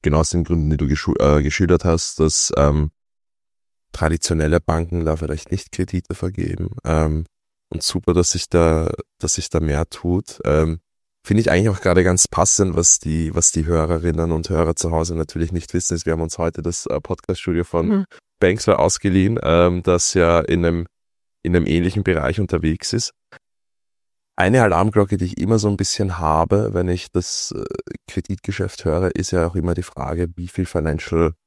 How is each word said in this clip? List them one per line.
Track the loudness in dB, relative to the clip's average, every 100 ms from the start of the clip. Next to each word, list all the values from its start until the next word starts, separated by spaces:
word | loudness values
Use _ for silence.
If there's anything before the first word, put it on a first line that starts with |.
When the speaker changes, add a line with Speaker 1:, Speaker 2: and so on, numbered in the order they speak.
Speaker 1:
genau | 2 2
aus | 2
den | 0
Gründen, | 0 0 2
die | 0
du | 0
geschu-, | 0 0 2
äh, | 4 4
geschildert | 2 0 4 4
hast, | 4 0 -2 0
dass, | 0 2 0 2
ähm, | 4 4 0 _ _ _ _ _ _ _ _ _ _
traditionelle | -4 -2 0 -2 0 2 2
Banken | 2 -2 -2 -2
da | -2 -2
vielleicht | -4 -8 -6
nicht | -8 -6
Kredite | -6 -4 -4 -6
vergeben. | -6 -6 -4 -6 -4 -8 -8 -2
Ähm, | 0 2 0 -6 _ _ _ _
und | -6
super, | -4 -2 2
dass | 2 2
sich | -2 0
da, | 2 4 2 -2 -6 -10 _
dass | -4
sich | -4 -2
da | -2
mehr | 0 -2 -4
tut. | -4 -2 -2 -4 -6 0
Ähm, | 2 2 -2 _ _ _ _ 0
finde | 2
ich | 4
eigentlich | 2 2
auch | 0
gerade | 2 4
ganz | 4 2 0
passend, | 2 2 2 2 2
was | 2 2
die, | 0 -2 -2
was | 0 0
die | 0 0
Hörerinnen | 0 2 0 0 0 0
und | -2 -2
Hörer | 0 0 0
zu | -2
Hause | -2 -2 -4
natürlich | -6 -4 -4
nicht | -4 -4
wissen, | -4 -2 -4
ist, | -2
wir |
haben | -2
uns | -4 -2
heute | -4 -2
das, | -6 -6 -4
äh, | -6
Podcast-Studio | -4 -8 -4 -6 -2 -2
von | 0 -2 0
Speaker 2:
Mhm. | 0 -2 -12 _ _
Speaker 1:
Banksler | 0 2 0 2
ausgeliehen, | 2 0 0 2 2 0
ähm, | 2 4 4 2
das | 0 0 2
ja | 2 4 2
in | 2 0
einem, | 2 0 -6 _ _ _ _ _
in | 0 2
einem | 4
ähnlichen | 2 2 0
Bereich | 0 0 0 -2
unterwegs | -2 0 -2 -2 -4
ist. | -4 -4 _ _ -20 _ _ _ _ _ _ _ _ _ -2
Eine | 2 4
Alarmglocke, | 4 4 2 2 2 0
die | -2
ich | -2
immer | 0 2
so | 2
ein | 0
bisschen | -2 -2 -4 -2
habe, | 0 2 2 2 2 -2
wenn | 0
ich | -2 -2
das, | -4 -4 -8 -8 -8
äh, | -8 -10 -10 -14 -8
Kreditgeschäft | -8 -6 -8 -6 -4 -6 -4 -2
höre, | 0 0 -2
ist | 0
ja | 0 0
auch | 0
immer | -2
die | -2
Frage, | -6 -8 -6 -4 -4 -6
wie | -10
viel | -6 -2
Financial | -2 -2 -4 -2 0 0 -2